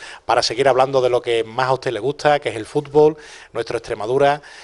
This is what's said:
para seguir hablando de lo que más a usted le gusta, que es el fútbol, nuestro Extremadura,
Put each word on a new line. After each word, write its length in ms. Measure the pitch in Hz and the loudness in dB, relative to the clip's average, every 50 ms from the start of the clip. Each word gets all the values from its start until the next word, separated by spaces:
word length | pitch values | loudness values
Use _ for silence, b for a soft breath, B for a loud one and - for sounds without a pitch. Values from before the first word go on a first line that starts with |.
| B B B B B | B B B B B
para 180 | - 117 120 | 0 0 0
seguir 280 | - - 117 113 139 139 | 0 0 0 0 2 4
hablando 320 | 123 127 131 135 135 131 | 4 4 2 2 2 2
de 80 | 123 123 | 2 2
lo 120 | 123 120 | 0 0
que 220 | - 123 117 113 110 | 0 0 -2 -2 -2
más 240 | 113 110 123 131 127 | -4 -4 -2 -2 0
a 60 | 131 | 0
usted 180 | 123 - 131 | -2 -2 -4
le 80 | 117 104 | -6 -4
gusta, 400 | 107 135 143 - - 151 147 143 | -4 -6 -4 -2 2 2 2 2
que 80 | - 123 | 0 -4
es 80 | 107 | -8
el 100 | 113 107 | -8 -8
fútbol, 520 | - - 147 147 139 135 151 151 156 156 - B B B B B B | -6 -6 -6 -4 0 4 4 4 4 4 0 B B B B B B
nuestro 260 | B 113 113 - 117 113 | B -8 -6 -4 -6 -8
Extremadura, 640 | - - 117 104 101 110 127 139 143 143 143 143 B B B B | -6 -8 -8 -6 -4 -2 0 2 2 2 2 0 B B B B